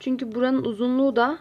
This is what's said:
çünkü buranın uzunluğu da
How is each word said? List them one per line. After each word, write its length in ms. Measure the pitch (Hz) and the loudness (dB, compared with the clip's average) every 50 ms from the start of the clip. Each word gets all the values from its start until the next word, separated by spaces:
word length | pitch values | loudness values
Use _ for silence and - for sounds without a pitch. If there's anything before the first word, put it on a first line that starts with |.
çünkü 340 | - 262 254 247 262 226 214 | -6 -4 -4 -4 -4 -6 -4
buranın 300 | 240 247 254 262 262 - | -2 0 0 2 0 0
uzunluğu 520 | 240 226 202 240 247 254 262 277 277 226 | -2 -4 -2 -2 0 2 2 2 2 2
da 220 | 233 233 262 311 330 | 2 2 2 0 -4